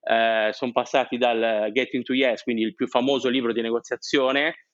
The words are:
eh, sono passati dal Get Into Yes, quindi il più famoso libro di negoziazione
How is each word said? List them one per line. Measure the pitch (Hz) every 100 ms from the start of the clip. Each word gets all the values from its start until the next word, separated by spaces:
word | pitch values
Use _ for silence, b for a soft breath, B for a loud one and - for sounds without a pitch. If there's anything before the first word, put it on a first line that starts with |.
| -
eh, | 113 113 113 107
sono | - 123
passati | 120 120 139 127 120
dal | 123 117 113 107 107
Get | 110 131
Into | 131 120
Yes, | 131 131 110
quindi | - 113
il | 110
più | - 131
famoso | 127 127 139 131
libro | 131 117
di | 113
negoziazione | 113 117 - 120 - 147 131 139 151 - _